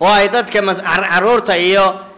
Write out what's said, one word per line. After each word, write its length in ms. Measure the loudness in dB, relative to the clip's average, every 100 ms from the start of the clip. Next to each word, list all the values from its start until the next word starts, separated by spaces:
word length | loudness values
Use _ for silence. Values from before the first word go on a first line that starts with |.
oo 120 | 0
ay 160 | 2 2
dadka 320 | 0 -2 -2
mas-, 200 | -2 -4
car-, 260 | -4 -4 -2
carruurta 460 | 0 2 0 0 0
iyo, 280 | 2 2 2 -2 -14